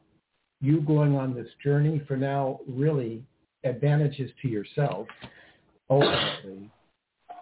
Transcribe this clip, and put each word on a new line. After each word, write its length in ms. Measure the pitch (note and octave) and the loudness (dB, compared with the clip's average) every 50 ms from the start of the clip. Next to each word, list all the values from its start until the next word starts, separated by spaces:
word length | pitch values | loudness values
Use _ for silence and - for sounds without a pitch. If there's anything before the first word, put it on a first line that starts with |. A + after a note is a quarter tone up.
| _ _ _ _ _ _ _ _ _ _ _ - | _ _ _ _ _ _ _ _ _ _ _ -4
You 180 | C3+ C#3 D3+ E3+ | 0 2 2 2
going 380 | D3+ D3 D#3 D3 D3+ C#3+ C#3+ C#3 | 4 2 4 4 4 4 2 2
on 180 | C3 C3 B2 | 0 -2 -4
this 140 | A#2+ A2+ - - _ | -6 -8 -12 -14 _
journey 400 | - C#3 C#3+ C#3+ D3 D#3 D#3+ C#3+ C#3+ - | -2 0 2 4 4 2 2 0 -2 -4
for 80 | C#3 | -4
now, 460 | C3 C3+ C#3 C#3 C#3 C3+ C3 C3+ - - - | -2 -2 0 0 0 0 -2 -4 -6 -10 -10
really 580 | B2 C3 C#3+ D#3+ D#3 C3+ B2 A2+ A2+ A2 B2+ - _ _ _ _ _ _ - | -4 0 0 2 2 0 -2 -4 -8 -10 -14 -18 _ _ _ _ _ _ -4
advantages 680 | C3 A#2+ - C#3+ C#3+ D3 D3+ D3+ C#3 - - C3 B2 - _ | -4 -4 0 2 2 4 4 2 2 0 -4 -8 -10 -10 _
to 60 | - B2+ | -6 -4
yourself, 600 | A2 G#2 G2+ - - D3+ C#3+ A#2+ F#2 F#2+ A2 - - - - - - - - - - _ _ _ _ _ _ - | -4 -4 -6 -6 -4 -2 -2 -2 -2 -4 -10 -12 -14 -20 -20 -20 -20 -20 -20 -20 -20 _ _ _ _ _ _ 2
ultimately, 840 | C3 C#3 - - C#3+ C#3 - - - - - F#2+ F#2+ G2 G2+ G#2+ _ _ _ _ _ _ _ _ _ _ _ _ - - | 4 4 4 4 2 0 -2 -2 -4 -8 -12 -14 -16 -16 -16 -20 _ _ _ _ _ _ _ _ _ _ _ _ -20 -20